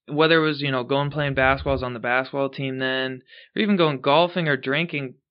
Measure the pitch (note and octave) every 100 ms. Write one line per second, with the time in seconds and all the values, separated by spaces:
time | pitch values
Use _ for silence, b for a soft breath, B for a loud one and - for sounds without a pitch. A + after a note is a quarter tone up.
0 | - D3 D#3 E3 D#3 C#3+ C#3+ C3 B2 C#3
1 | C#3+ D3 C#3+ C3+ C3 C3+ D3 C3+ B2+ B2
2 | A#2+ B2 C3 C#3 C#3 C3+ C3+ C3 C3 C3
3 | C3 C3 B B B - G#3+ G3 D#3+ C3+
4 | C#3+ C#3+ F3 F3+ D#3+ C3+ C3 C#3+ E3+ D3+
5 | C3+ - _